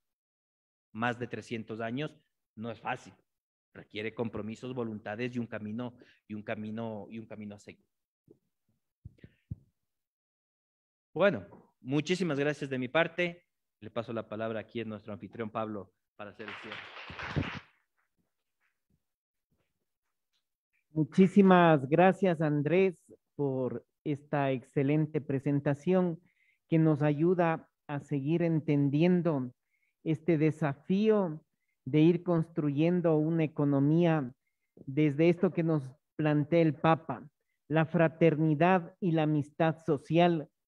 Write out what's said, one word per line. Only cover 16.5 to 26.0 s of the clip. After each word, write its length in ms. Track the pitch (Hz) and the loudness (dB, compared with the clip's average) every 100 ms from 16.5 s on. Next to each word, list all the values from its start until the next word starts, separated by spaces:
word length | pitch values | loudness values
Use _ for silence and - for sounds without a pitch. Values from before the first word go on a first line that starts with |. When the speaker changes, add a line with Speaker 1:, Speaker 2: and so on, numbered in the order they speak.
| - | -14
Speaker 1:
cierre. 1000 | - - - - - - - - - - - _ _ _ _ _ _ _ _ _ _ _ _ _ _ _ _ _ _ _ _ _ _ _ _ _ _ _ _ _ _ _ _ | -14 -16 -16 -18 -18 -14 -8 -6 -6 -10 -18 _ _ _ _ _ _ _ _ _ _ _ _ _ _ _ _ _ _ _ _ _ _ _ _ _ _ _ _ _ _ _ _
Speaker 2:
Muchísimas 960 | 156 151 - 190 202 190 180 170 151 127 | -4 -2 4 6 6 6 8 6 4 2
gracias, 520 | 160 185 180 190 156 | 4 4 4 0 0
Andrés, 540 | 156 147 147 180 190 165 _ - _ | 0 0 0 2 2 -2 _ -20 _
por 500 | - 139 131 123 117 _ _ | -6 -4 -2 -4 -6 _ _
esta 480 | 151 139 - 147 139 | -6 -6 -4 -2 0
excelente 680 | 131 - 151 139 151 151 151 | -2 -4 -2 0 0 0 -4
presentación 1000 | 139 139 147 143 147 143 175 185 | -4 -4 0 0 0 -2 2 2